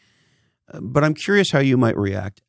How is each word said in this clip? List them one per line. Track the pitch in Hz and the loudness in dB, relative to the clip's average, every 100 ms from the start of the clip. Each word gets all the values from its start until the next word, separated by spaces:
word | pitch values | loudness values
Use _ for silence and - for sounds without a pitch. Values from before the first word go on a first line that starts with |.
| _ _ _ _ _ _ _ | _ _ _ _ _ _ _
Uh, | 160 | -16
but | 117 143 | -4 0
I'm | 156 | 0
curious | 151 - 202 - | -2 0 0 2
how | 147 | 2
you | 135 127 | 2 2
might | 113 - | 2 0
react. | 98 98 98 - | -4 -4 -10 -14